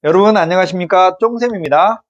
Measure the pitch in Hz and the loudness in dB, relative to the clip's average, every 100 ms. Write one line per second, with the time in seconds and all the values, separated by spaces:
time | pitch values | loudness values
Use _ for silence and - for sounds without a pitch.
0 | 151 175 208 214 165 180 175 180 170 190 | 0 2 2 2 0 -2 -2 -4 -2 2
1 | 185 185 226 233 240 208 156 143 196 226 | 2 0 -4 -4 -6 -6 -2 0 0 -2